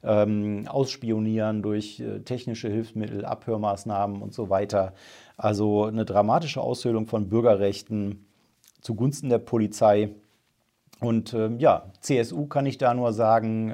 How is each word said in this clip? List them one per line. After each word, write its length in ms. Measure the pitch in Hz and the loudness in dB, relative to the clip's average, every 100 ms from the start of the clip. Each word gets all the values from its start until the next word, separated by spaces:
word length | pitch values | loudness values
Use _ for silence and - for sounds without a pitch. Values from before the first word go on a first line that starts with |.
ähm, 640 | - 104 104 104 104 101 107 | 0 4 4 2 -2 -4 -4
Ausspionieren 920 | 139 131 - 113 107 110 110 107 107 | -2 -2 -4 -4 -2 0 0 -2 -2
durch, 380 | 104 107 104 - | -2 -4 -6 -10
äh, 220 | 113 104 | -10 -10
technische 480 | 104 123 - 113 113 | -8 -8 -6 -8 -4
Hilfsmittel, 540 | 107 113 110 107 104 | -4 -4 -6 -6 -6
Abhörmaßnahmen 1000 | 104 113 - 110 104 101 113 101 101 101 | -6 -8 -4 -2 -2 -2 -4 -2 -2 -4
und 100 | 104 | -10
so 160 | - 101 | -8 -2
weiter. 440 | 95 98 104 95 - - - - - | 0 2 0 0 -4 -20 -20 -20 -4
Also 480 | 107 104 107 104 107 | -2 0 2 2 2
eine 200 | 110 107 | -2 2
dramatische 540 | 98 104 147 160 135 | 2 4 2 0 -4
Aushöhlung 460 | 127 123 123 110 110 | -4 -2 0 0 0
von 240 | 113 98 | -2 0
Bürgerrechten 960 | 110 113 101 101 101 - 107 101 98 _ _ _ _ _ _ | 4 6 6 4 0 -6 -4 -4 -6 _ _ _ _ _ _
zugunsten 480 | - 107 127 147 143 | -8 0 0 -2 0
der 80 | 123 | 0
Polizei. 720 | 120 120 104 - 110 104 104 - _ _ _ _ _ _ _ _ | 2 0 0 4 4 6 2 -4 _ _ _ _ _ _ _ _
Und, 340 | 120 113 110 117 | 0 0 0 -2
ähm, 240 | 110 117 | -2 2
ja, 320 | 151 87 - - | 2 2 0 -16
C 180 | - 135 | -2 0
S 160 | 117 | 0
U 140 | 135 143 | -4 -4
kann 180 | 143 139 | -2 -2
ich 140 | 117 | 0
da 160 | 127 123 | 0 2
nur 180 | 120 | 0
sagen, 580 | 107 110 113 110 110 110 | 0 4 4 2 -2 -4